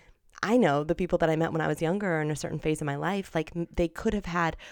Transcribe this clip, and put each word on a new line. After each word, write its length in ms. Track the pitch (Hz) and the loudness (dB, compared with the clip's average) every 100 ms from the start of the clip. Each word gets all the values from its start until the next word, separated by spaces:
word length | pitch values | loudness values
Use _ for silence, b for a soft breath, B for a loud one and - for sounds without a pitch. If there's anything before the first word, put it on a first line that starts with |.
| B B _ - | B B _ -8
I 140 | 180 247 | 2 4
know 260 | 185 143 | 6 4
the 140 | 151 170 | 2 -2
people 220 | 180 175 | 0 2
that 120 | 160 | 2
I 60 | 160 | 2
met 160 | 160 | 2
when 80 | 160 | 0
I 80 | 156 | 0
was 140 | 151 | 0
younger 360 | 160 202 202 160 | 0 0 0 0
or 40 | |
in 80 | 151 | -2
a 60 | 151 | -4
certain 220 | - 156 | -4 -4
phase 220 | 156 151 | -2 -2
of 60 | 151 | -2
my 100 | 143 | -2
life, 360 | 151 196 190 | -2 -4 -4
like, 180 | 160 156 | -4 -4
m-, 140 | 170 170 | -6 -4
they 140 | - 170 | -2 -2
could 280 | - 226 | -2 -2
have 120 | 214 185 | -2 -2
had 300 | 175 165 - B | -2 -2 -4 B